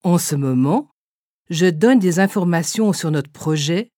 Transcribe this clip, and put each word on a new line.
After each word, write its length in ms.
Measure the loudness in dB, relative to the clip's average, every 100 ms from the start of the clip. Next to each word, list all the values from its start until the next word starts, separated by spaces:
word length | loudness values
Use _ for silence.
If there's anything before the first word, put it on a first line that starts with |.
En 120 | 2 0
ce 180 | 0 -4
moment, 520 | 0 0 2 0 -4 _ _ _ _ _ _
je 160 | 0 0
donne 320 | 2 4 4
des 200 | 2 2
informations 720 | 0 0 0 -2 -2 -2 -2
sur 180 | -2 -2
notre 200 | -4 -4
projet 600 | -8 -4 -2 -2 -4 -6